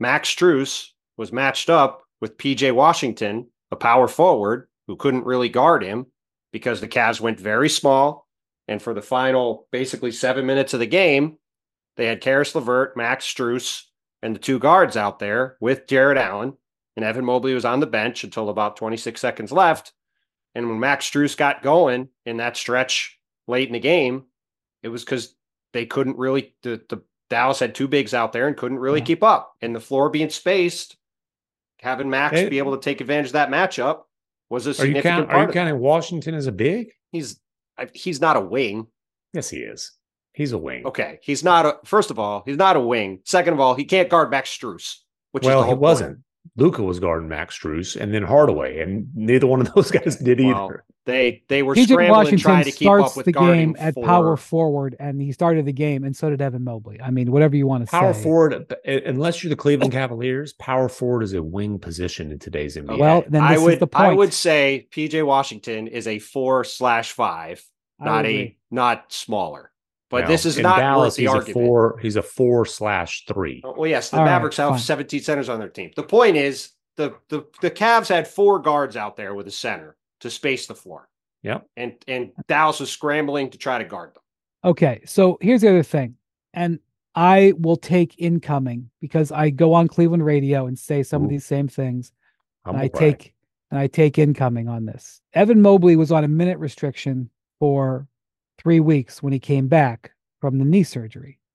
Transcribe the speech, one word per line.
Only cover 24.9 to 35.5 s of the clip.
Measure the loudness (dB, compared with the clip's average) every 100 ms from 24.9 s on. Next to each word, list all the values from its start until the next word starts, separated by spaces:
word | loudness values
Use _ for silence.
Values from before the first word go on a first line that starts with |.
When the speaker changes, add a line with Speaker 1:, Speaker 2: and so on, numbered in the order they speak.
| -12
Speaker 1:
'cause | -8 -8 -8 _ _ _ _
they | -10
couldn't | -8 -6 -6 -4
really, | -4 -4 -6 _
the, | -12 -10 -10
the | -16 _ _ -6
Dallas | -2 0 0
had | -4
two | -4 -2
bigs | -2 0
out | -2 -2
there | -2 -4
and | -4
couldn't | -6 -6
really | -2 -2
Speaker 2:
Yeah. |
Speaker 1:
keep | -2 2
up. | 4 2 0 _
And | -10 -10
the |
floor | -4 0 0
being | 0 -4
spaced, | -4 -2 0 0 -4 -14 _ _ _ _ _ _ _ _ _
having | -8 -6 -4
Max | -2 0 0
Speaker 3:
Hey. | 0
Speaker 1:
be | -2
able | -2 -4
to |
take | -4 -6
advantage | -4 -2 -2
of |
that | 0 0
matchup | 2 0 -2 -4 -4 _ _ _ _ -10
was | -8 -6
a |
Speaker 3:
Are |
you |
Speaker 1:
significant | -2 0 0 0
Speaker 3:
count-, | 0 0
Speaker 1:
part | 2
Speaker 3:
are |
you |
Speaker 1:
of | 2